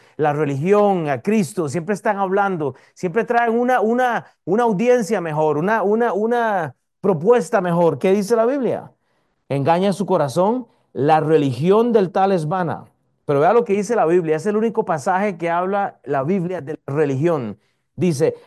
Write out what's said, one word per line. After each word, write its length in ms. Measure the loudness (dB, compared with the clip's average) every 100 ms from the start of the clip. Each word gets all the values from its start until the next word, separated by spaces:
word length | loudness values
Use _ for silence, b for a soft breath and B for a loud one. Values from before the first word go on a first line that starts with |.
| b b
la 160 | -2
religión, 720 | 0 -2 -2 2 4 4 2 -2
a 140 | -4
Cristo, 480 | 0 0 0 -2 -4
siempre 240 | -4 -4
están 240 | -4 -2 -2
hablando, 560 | 0 0 0 -2 -6 -8 b _
siempre 280 | -6 -2 0
traen 320 | 0 0 0
una, 220 | 0 0
una, 460 | 0 0 0 -2 -8 b
una 200 | -2 0
audiencia 580 | 2 2 2 2 2 -4
mejor, 360 | -2 0 0 0
una, 260 | 0 0
una, 300 | 0 0 0
una 600 | 0 0 0 0 -2 -4 -10 _ _
propuesta 600 | -2 0 4 2 2 0
mejor. 380 | 0 2 2 2
¿Qué 120 | 2
dice 240 | 2 2 2
la 120 | 2
Biblia? 440 | 0 -2 -4 -8 _ _ _ _ _ -6
"Engaña 440 | -2 2 2 2
su 120 | -2 0
corazón, 600 | 0 0 0 0 0 -6 _ _
la 260 | -2 2 2
religión 720 | 4 2 2 0 2 2 4
del 180 | 2 2
tal 200 | 0 0
es 160 | 0 -2
vana". 380 | -4 -4 -6 -12 _ _ _ -2
Pero 140 | 2
vea 140 | 4
lo 100 | 2
que 100 | 2
dice 220 | 0 0 0
la 120 | 2
Biblia, 280 | 2 2 -2
es 100 | -2
el 100 | -2
único 260 | -2 -2
pasaje 540 | -2 -2 -2 -2 -2 -4
que 140 | -4
habla 480 | -2 -2 -2 -4 -8
la 200 | -4 -2
Biblia 360 | 0 -2 -2 -6
de 180 | -10 -12 -6
la 80 | -2
religión. 640 | 0 0 0 -2 -4 -10 _ _ _ -4
Dice, 400 | -2 0 0 -2